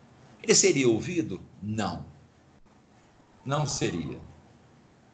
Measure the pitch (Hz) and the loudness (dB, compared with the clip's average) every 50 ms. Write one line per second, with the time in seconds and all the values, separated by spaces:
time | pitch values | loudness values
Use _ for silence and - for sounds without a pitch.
0 | - - - - - - - - - 226 202 - - 185 156 139 131 120 113 104 | -20 -20 -20 -20 -20 -20 -20 -10 2 4 4 6 6 4 4 4 4 4 4 2
1 | - 160 180 165 127 92 95 85 - - - - 95 107 107 110 101 90 85 80 | 0 -4 -4 -4 -4 -4 -6 -10 -12 -18 -18 -12 -8 -6 -4 -2 -2 -4 -4 -6
2 | 78 - - - - - _ - _ - - - - - - - _ _ - - | -10 -14 -18 -20 -20 -20 _ -20 _ -20 -20 -20 -20 -20 -20 -20 _ _ -20 -20
3 | _ - _ _ - _ - - - 127 143 151 147 - - - 143 101 87 85 | _ -20 _ _ -20 _ -20 -14 -6 -4 -2 -2 -2 -2 -2 -2 -2 -2 -2 -4
4 | 76 69 - - - - - - - - - - - - - - - - - _ | -6 -6 -8 -10 -14 -18 -20 -20 -20 -20 -20 -20 -20 -20 -20 -20 -20 -20 -20 _
5 | _ - | _ -20